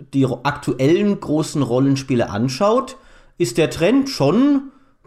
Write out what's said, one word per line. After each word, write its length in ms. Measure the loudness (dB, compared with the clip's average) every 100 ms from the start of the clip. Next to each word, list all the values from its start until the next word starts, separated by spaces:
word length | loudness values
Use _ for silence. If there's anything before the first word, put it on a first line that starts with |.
| -6
die 120 | 0 0
ro-, 160 | 0
aktuellen 800 | -4 -4 -6 0 2 2 2 -2
großen 400 | -2 -2 -2 -2
Rollenspiele 680 | -2 2 2 0 0 -2 -2
anschaut, 680 | -2 -4 0 0 2 -2 -10 -20 -20 -20 -4
ist 200 | -2 0
der 120 | 0
Trend 400 | 0 2 2 0
schon 540 | 0 2 4 4 2 -2 -12 _ _